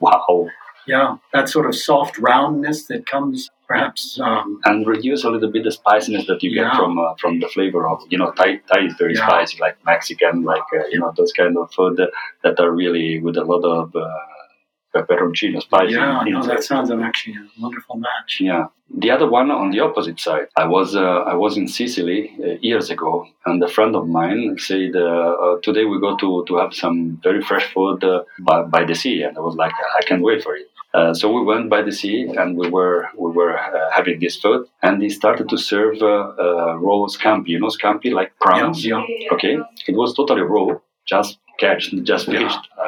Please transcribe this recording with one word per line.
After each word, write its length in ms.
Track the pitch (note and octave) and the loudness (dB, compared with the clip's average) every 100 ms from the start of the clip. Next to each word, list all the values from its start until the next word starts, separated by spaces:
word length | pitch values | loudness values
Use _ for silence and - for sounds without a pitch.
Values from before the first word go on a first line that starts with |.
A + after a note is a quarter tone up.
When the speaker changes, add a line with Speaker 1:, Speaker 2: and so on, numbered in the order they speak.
Speaker 1:
"Wow." 480 | - - - - - - - - - | 4 4 4 2 0 -8 -20 -16 -2
Speaker 2:
Yeah, 300 | C3 C3+ C3 _ | 0 0 -2 _
that 140 | C#3+ C3+ | -2 0
sort 180 | D#3 C#3 | 0 0
of 80 | |
soft 440 | - - C#3+ C#3 A2+ | 0 2 2 2 0
roundness 680 | B2 C3+ D3 C#3+ D3+ D3+ - | 4 4 2 0 -2 -4 -6
that 180 | A#2+ - | -10 -4
comes 420 | C#3 C#3 B2+ - _ - | -4 -2 -4 -8 _ -4
perhaps, 500 | B2+ A#2 - - B2+ | -2 -2 -4 -10 -6
um, 380 | A2 G#2+ G#2 G2+ | -2 -2 -4 -2
Speaker 1:
And 200 | G#2 G#2+ | 2 2
reduce 380 | A2 G#2+ B2 C#3+ | 2 0 0 0
a 80 | A#2+ | 0
little 180 | A2+ A2 | 0 0
bit 140 | A2 | 0
the 80 | A2 | -2
spiciness 560 | - - G#2+ A2 G2+ F#2+ | 0 2 4 2 -2 -2
that 160 | F#2 | -2
you 80 | - | 0
get 140 | G#2 F#2 | 0 0
Speaker 2:
Yeah. 100 | F2 | 2
Speaker 1:
from, 220 | F2+ E2+ | 0 0
uh, 160 | E2 D#2+ | -2 -2
from 180 | F2+ E2+ | -2 -2
the 80 | F2 | -2
flavor 400 | F#2+ F#2+ F2 E2+ | -2 0 0 -2
of, 100 | - - | -4 -4
you 80 | F#2 | -2
know, 140 | F2 | -2
Thai, 240 | - F#2 - - | 2 2 0 2
Thai 120 | G2+ F#2 | 2 2
is 80 | E2 | 0
very 160 | E2+ | 0
Speaker 2:
Yeah. 100 | E2 - | 2 2
Speaker 1:
spicy, 300 | - - - | 2 2 -2
like 160 | F2+ - E2+ | -4 -2 0
Mexican, 560 | E2+ - E2 E2+ E2+ | 0 -2 0 2 2
like, 220 | D#2+ D#2+ - A2 | 0 -2 -2 -4
uh, 100 | D2+ | -2
you 60 | - | -2
know, 140 | E2 F2 | -2 0
those 160 | F2 | 0
kind 240 | - F2+ F2 | 2 2 2
of 160 | E2+ | -2
food 240 | - F#2 F2+ | 0 2 2
that, 120 | F2+ - - - | 0 -2 -12 -2
that 160 | - - | 0 4
are 140 | F2 E2+ | 2 2
really 380 | F2+ E2+ E2 D#2+ | 0 0 0 -2
with 160 | E2+ E2+ | -2 -2
a 80 | |
lot 180 | D#2+ F2 | 0 2
of, 320 | F2 E2 E2 | 2 0 -2
uh, 140 | E2 D#2+ D#2 - - - _ _ _ _ | -6 -6 -8 -12 -18 -20 _ _ _ _
pepperoncino, 680 | - - F2+ F2+ F2 G2+ E2+ | -2 0 2 0 0 -2 -4
spicy 300 | - F#2+ F#2 | 0 2 4
Speaker 2:
Yeah, 280 | - - - - | 2 0 0 0
no, 120 | - | -2
Speaker 1:
inside. 120 | B2+ - | 0 -2
Speaker 2:
that 80 | |
sounds 260 | - C3+ A#2+ | 0 -2 0
like 100 | A#2 | -2
actually 360 | A2+ - A2 G#2 | -2 -4 -6 -12
a 260 | G#2 A2+ | -16 -12
wonderful 340 | A#2+ B2 - A#2 | -10 -10 -12 -8
match. 440 | A#2+ B2 - - | -6 -6 -6 -2
Speaker 1:
Yeah. 260 | F#2+ E2+ - _ - | 0 0 -2 _ -14
The 200 | - A2 | -2 0
other 160 | C3+ D3+ | 2 2
one 220 | A#2+ C#3 | 2 2
on 180 | C#3 G2 | 0 0
the 80 | G2+ | 0
opposite 380 | D3+ B2 E2+ D#2+ | 0 -2 -6 -6
side, 300 | - D#2 C#2+ - | -4 -2 -2 0
I 100 | E2 | 2
was, 300 | F#2 F#2 G2 | 2 2 2
uh, 240 | F#2 F2+ F2+ | 2 2 0
I 20 | |
was 220 | F2 G#2 G#2 | 0 0 0
in 120 | F#2 | -4
Sicily, 640 | - A#2+ - F2 G2 G#2+ - | -4 -4 -2 -2 -2 -4 -6
uh, 120 | F2 E2+ | -6 -4
years 300 | - A2+ - | 0 0 -2
ago, 340 | - - - - _ F2 | -4 -4 -4 -6 _ -2
and 160 | F2 | 0
a 60 | F2 | 2
friend 260 | - A2 | 4 2
of 140 | G2 D#2+ | 2 0
mine 480 | E2 E2 A2 A2 F#2+ | 0 0 0 -2 -4
said, 380 | - F#2+ F#2 F2+ | -2 -2 0 0
uh, 360 | E2+ E2+ E2+ F2 | 2 2 0 2
uh, 120 | F2+ F2 | 2 0
"Today 220 | - G#2+ | 0 0
we 160 | G#2+ G2 | 2 0
go 160 | G2+ G2+ | -2 0
to, 280 | G2 F2+ F2 | 0 0 0
to 80 | F2+ | 0
have 180 | F#2 | -2
some 460 | - F2 E2+ E2 D#2+ | -2 -2 -2 -2 -2
very 180 | F2+ G2+ | 0 0
fresh 260 | - G2 - | 0 -2 -2
food, 300 | F#2+ F#2+ F#2 | 0 0 2
uh, 220 | F#2+ F2+ - - | 2 0 -2 -4
by, 220 | F2+ E2+ | 2 2
by 200 | E2 E2 | 4 2
the 120 | E2+ E2 | 2 -2
sea." 260 | C3 F#2 | -2 -2
And 160 | D2 - | -2 -4
I 20 | |
was 140 | E2+ | -6
like, 180 | D#2+ D#2+ - - - | -2 -2 -2 -2 -2
"I 40 | |
can't 200 | - F2+ | 0 2
wait 200 | F2 - | 2 2
for 140 | - F2+ | -2 -8
it." 100 | - - - | -12 -20 -2
Uh, 220 | - E2 | 2 2
so 160 | D#2+ G#2+ | 2 0
we 80 | A#2+ | 2
went 260 | G#2 A2+ A2 | 2 0 0
by 120 | G#2 | 0
the 100 | G#2 | 0
sea, 260 | G2+ G2+ A2+ B2 - | -4 -4 -2 -2 -2
and 160 | F2+ F2 | -2 -2
we 100 | F2 | -2
were, 380 | F2+ F2+ F2 E2+ - | 2 2 0 -2 -6
we 140 | E2+ | -2
were, 260 | E2+ E2+ E2 | 2 2 0
uh, 340 | - - D#2+ | -4 -2 0
having 260 | D#2 F2+ E2+ | 0 0 -2
this 160 | F2 - | -4 -2
food, 240 | G2+ B2 - _ | 0 0 -2 _
and 180 | - G2+ | 0 2
he 80 | G#2 | -2
started 400 | - G#2+ - - | 0 2 2 0
to 80 | B2+ | -4
serve, 460 | - G2+ A2 A2 | -2 0 2 2
uh, 40 | G#2 G#2 G2 - F2+ | 2 2 0 -2 0
uh, 280 | F2 E2+ E2 F#2 | 0 0 0 0
raw 200 | G2+ G2+ - | 2 0 0
scampi. 340 | - G2 E2+ | 0 2 0
You 60 | E2+ | -2
know 80 | A2 | -2
scampi, 440 | - G#2 G#2 - | -2 -2 0 -2
like 200 | F2+ F#2+ - | -2 -2 0
prawns? 440 | G2 F#2 E3 - | 2 4 2 -2
Speaker 2:
Yeah, 200 | A2 A2 A3+ | -2 -4 -4
yeah. 200 | - - | -6 -4
Speaker 1:
Okay. 200 | F2+ - D3+ - - - | -2 0 -2 -4 -10 -4
It 80 | |
was 200 | G2 B2 | -2 0
totally 280 | B2 A2+ G#2 | 0 0 0
raw, 240 | F2 G#2 F#2+ - _ _ - | 2 0 0 -2 _ _ -2
just 320 | G2 G2+ - _ - | -2 -2 -6 _ -2
catch, 320 | G2+ G2+ - F#2+ | 0 0 -2 -4
just 240 | - - - | -2 -2 0
Speaker 2:
Yeah. 140 | G#2 | -2
Speaker 1:
fished. 240 | A2+ - - G2 | -2 -4 -8 -8